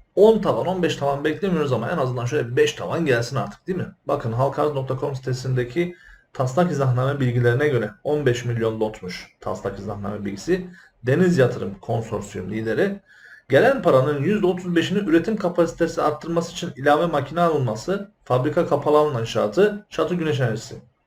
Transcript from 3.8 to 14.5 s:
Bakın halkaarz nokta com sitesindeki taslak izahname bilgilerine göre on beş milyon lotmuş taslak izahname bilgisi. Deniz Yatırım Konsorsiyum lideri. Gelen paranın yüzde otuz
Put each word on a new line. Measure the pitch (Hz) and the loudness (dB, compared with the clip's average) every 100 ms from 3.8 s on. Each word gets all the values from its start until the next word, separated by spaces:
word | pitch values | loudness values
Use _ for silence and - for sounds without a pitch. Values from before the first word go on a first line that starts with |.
| 113 - - | -6 -10 -6
Bakın | 143 117 | -4 -2
halkaarz | 113 135 - 151 | 0 0 0 -2
nokta | 139 131 127 | -2 -4 -4
com | 143 131 | -4 -6
sitesindeki | - 127 131 127 120 175 175 - - - _ | -4 -4 -2 -2 -2 -2 -4 -6 -20 -20 _
taslak | - 127 131 175 | -4 -2 2 0
izahname | 143 131 123 131 139 | 2 2 2 0 0
bilgilerine | 127 120 120 127 147 | 0 2 2 2 2
göre | 120 107 - | 0 -2 -6
on | - 151 131 | -4 0 0
beş | 120 120 | 0 -2
milyon | 117 113 110 | -2 -2 0
lotmuş | 107 - 90 87 - _ | -4 -4 -12 -12 -14 _
taslak | - 95 101 101 | -8 -6 -8 -8
izahname | 101 104 101 104 101 | -10 -8 -8 -6 -8
bilgisi. | 98 - 180 180 - - _ | -8 -2 -2 -2 -16 -20 _
Deniz | 123 147 180 143 | 0 4 4 4
Yatırım | 123 - 101 - | 2 2 -6 -8
Konsorsiyum | - 113 - 101 - 101 95 | -6 -6 -4 -6 -6 -10 -6
lideri. | 110 110 113 196 202 _ - - - _ | -6 -2 0 -2 -4 _ -20 -20 -20 _
Gelen | 135 226 269 | 4 4 4
paranın | 170 131 131 147 | 4 4 4 0
yüzde | 147 214 | 0 2
otuz | 175 | 2